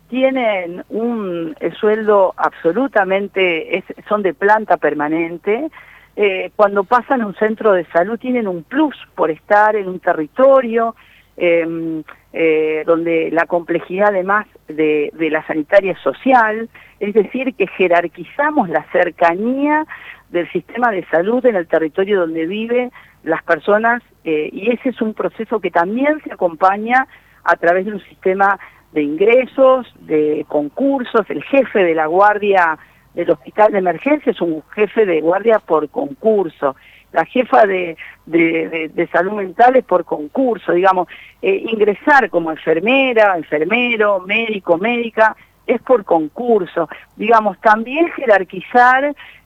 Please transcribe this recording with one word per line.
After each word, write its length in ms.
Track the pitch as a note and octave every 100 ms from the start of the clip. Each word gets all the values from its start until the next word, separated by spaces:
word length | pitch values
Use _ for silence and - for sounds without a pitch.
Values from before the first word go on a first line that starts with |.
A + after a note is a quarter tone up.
| _
tienen 760 | B3 C4 C4 A3+ G3 E3+ F3+ -
un, 640 | G#3 A#3 A3+ F#3+ E3+ E3 -
eh, 100 | E3+
sueldo 600 | E3 G#3+ A3 G#3 G3+ F#3 -
absolutamente, 1400 | D#3 - E3 G3 C4+ G#3+ F#3 G3 G3+ G3 F#3 D#3+ - F#3
es, 60 | - - -
son 140 | G#3
de 100 | F#3
planta 440 | - G3+ A3 G3+ E3+
permanente. 920 | D3+ D3+ D3 D#3+ E3 F3 G3+ A3+ D#4 - - - _ -
Eh, 360 | G3+ F#3+ F3+
cuando 300 | - G3+ G3+
pasan 380 | F#3 B3 - C4+
a 40 | G#3
un 80 |
centro 380 | - G#3+ A3 A3
de 140 | F3+ D#3
salud 340 | E3+ G3 A#3
tienen 260 | B3+ B3 G3+
un 160 | F3
plus 320 | - C4+ D4+ - - -
por 160 | D#3+
estar 420 | D#3 - G#3 G#3+
en 140 | G#3+ F#3+
un 100 | F#3
territorio, 960 | F3+ D#3+ D3+ - C4+ C4+ A#3 A3+ A3+ - _ _ _ -
em, 680 | F3 E3+ E3 E3 E3 D#3 - - _
eh, 520 | F3 D#3+ D#3 D#3 D#3 D#3
donde 440 | E3 E3+ E3 D#3+
la 140 | D#3 E3
complejidad 640 | F3+ E3+ E3+ - F#3 G#3
además 360 | F#3+ F#3 G#3 - _ -
de, 420 | D3+ D#3 D3+ C#3+
de 160 | D#3 D#3+
la 140 | D#3 D#3
sanitaria 460 | D#3 D3 G3+ F#3+
es 60 | E3
social, 680 | - - C4 B3 A3 A3 A3+ - - -
es 140 | G#3
decir, 400 | G#3 F#3+ B3+ C4
que 120 | - F#3
jerarquizamos 1000 | - G#3+ F3 D#3+ - E3+ - D4 D4+ F#3
la 160 | D#3 -
cercanía 920 | F3 F3 - E3+ F3 A#3 C4+ D4 D4+ D#4 - - - _
del 200 | F3 D#3+
sistema 400 | F3 - A#3 B3
de 120 | F#3 -
salud 380 | D#3+ G3 B3 B3
en 100 | F#3+
el 100 | E3+
territorio 540 | D#3+ D#3+ F#3+ G3 G3
donde 260 | E3 E3 D#3+
viven 460 | G#3+ A3+ B3 B3 - - _
las 180 | D3+ D#3+
personas, 600 | - D#3+ - G#3 A3+ A#3+ - _
eh, 280 | E3 D3+ D3+
y 180 | F#3 G3
ese 200 | A#3+ C4
es 100 | -
un 140 | A3
proceso 440 | - - - A3 G#3+
que 140 | F3+
también 480 | E3+ F3 A#3 C#4+ D4+
se 100 | D4+
acompaña 760 | - F3+ D#3+ F#3+ G#3 A3+ C4 C4+ - _ _
a 140 | - F3
través 300 | E3+ F#3 G3+
de 60 |
un 80 | G3
sistema 580 | - _ F#3+ G3 G3 F#3+ - _ _
de 100 | D#3
ingresos, 880 | D3 D#3 G#3+ B3+ B3+ - C4 C4 A3+ _
de 480 | E3 D#3 D3+ D#3 D3+
concursos. 800 | D3+ D3 - C#4 C#4 A#3+ A#3 -
El 140 | D3+
jefe 400 | - C#4 A#3+ G#3+
de 140 | F3 D#3+
la 100 | D#3
guardia 720 | F3+ G#3 G#3 G#3 F#3+ E3 D#3 - _ _
del 160 | E3+ F3
hospital 420 | D#3 - - G#3+
de 60 | G3
emergencia 520 | F#3 D#3+ C#4 D4+ B3
es 100 | -
un 220 | E3+ D#3 -
jefe 320 | G#3 G#3 A#3
de 160 | G3+ D#3
guardia 380 | D#3+ F#3+ A3+ G#3+
por 300 | - D#3 D3+
concurso. 880 | - C#3+ C3+ A3 G#3 E3 - C#3 - _ - _
La 120 | E3
jefa 420 | E3 B3+ A#3+ B3 G#3
de, 300 | F#3 F3 D#3+ - - -
de, 420 | E3 E3 E3 -
de, 200 | D#3+ D#3
de 180 | - E3
salud 240 | E3+ F#3
mental 420 | G#3 F#3 E3+ B3 C4
es 80 |
por 200 | - F3+
concurso, 680 | - E3 D3+ - B3+ G3+ -
digamos. 360 | F3 F#3+ F#3 E3+ - - _
Eh, 200 | F#3+ G3 A3+
ingresar 640 | A3 G#3 F#3+ D4+ C#4 G#3
como 200 | F3 D#3+
enfermera, 840 | D#3 D#3+ D#3+ G#3+ C4+ C4 A3 G#3 F3
enfermero, 840 | D3 D3+ E3 A#3 A#3+ A3 G#3 G3
médico, 580 | F#3 A3 A3+ G#3 - F3
médica, 580 | A3+ A#3+ A#3 A3+ A3 - _ _ -
es 140 | A#3+
por 240 | - B3
concurso. 840 | - E3 D3+ - B3 G#3+ E3 F3 D#3 - - -
Digamos, 420 | G#3+ A3+ G#3 F#3
también 500 | A3+ A3 A#3 D4 E4+
jerarquizar, 1040 | - B3+ G3 F#3 F#3 - B3 B3 C4 C#4+ C#4 - -